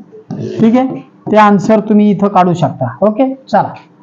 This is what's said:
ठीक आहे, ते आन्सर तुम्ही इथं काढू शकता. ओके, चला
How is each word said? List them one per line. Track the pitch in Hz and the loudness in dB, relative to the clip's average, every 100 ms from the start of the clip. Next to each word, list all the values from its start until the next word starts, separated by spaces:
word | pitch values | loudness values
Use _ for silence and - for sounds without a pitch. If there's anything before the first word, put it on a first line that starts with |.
| - - - 196 110 - | -16 -20 -16 -12 -10 0
ठीक | 220 247 | 2 2
आहे, | 262 - - _ - | -2 -8 -16 _ 0
ते | 214 | 2
आन्सर | 208 202 202 220 | 4 2 2 0
तुम्ही | 214 208 208 | 2 2 2
इथं | 196 202 | 0 0
काढू | 202 180 | 2 0
शकता. | 170 135 - 123 - | 0 -4 -4 -8 -2
ओके, | 208 214 262 | -2 0 -4
चला | 262 - 196 160 - - _ | -4 -4 -2 -2 -10 -20 _